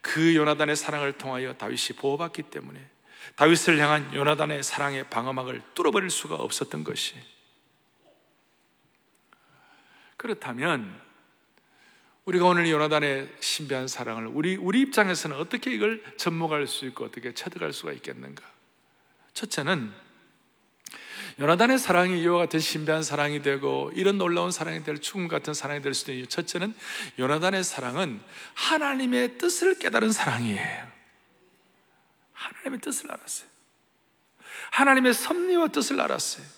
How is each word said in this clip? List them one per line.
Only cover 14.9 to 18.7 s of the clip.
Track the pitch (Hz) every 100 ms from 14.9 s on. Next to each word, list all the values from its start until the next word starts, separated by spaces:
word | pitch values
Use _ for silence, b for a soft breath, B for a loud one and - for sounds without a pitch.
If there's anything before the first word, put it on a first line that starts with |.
| - - 170 156 139
어떻게 | 170 247 269
이걸 | 226 208 220 B -
접목할 | 175 165 165 151 139
수 | - 131
있고 | 123
어떻게 | 120 - 123
체득할 | 117 - - 78
수가 | - 82
있겠는가? | 67 69 64 67 69 - _ _